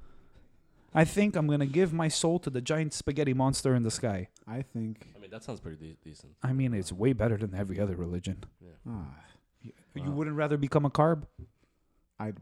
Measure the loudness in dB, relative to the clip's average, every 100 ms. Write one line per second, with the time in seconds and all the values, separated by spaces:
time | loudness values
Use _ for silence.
0 | -12 -20 -20 -20 -20 -20 _ _ _ 4
1 | 4 4 2 2 2 2 2 2 2 2
2 | 0 2 2 2 0 -4 -2 0 0 -2
3 | -4 0 2 4 2 2 2 4 2 0
4 | -2 -2 -6 _ -12 -10 -8 -6 -6 -8
5 | -16 -20 -18 -14 -12 -12 -12 -12 -14 -16
6 | -20 -20 -20 -6 -2 2 2 0 -4 0
7 | 2 2 2 0 -2 -4 -4 0 -2 -2
8 | -4 -4 -4 -6 -10 _ -20 -16 -12 -10
9 | -10 -14 -20 _ _ _ -20 -20 _ -8
10 | -6 -4 -2 -2 0 0 2 2 2 4
11 | 4 4 -4 -16 -20 _ _ _ _ _
12 | _ -10 -10 -8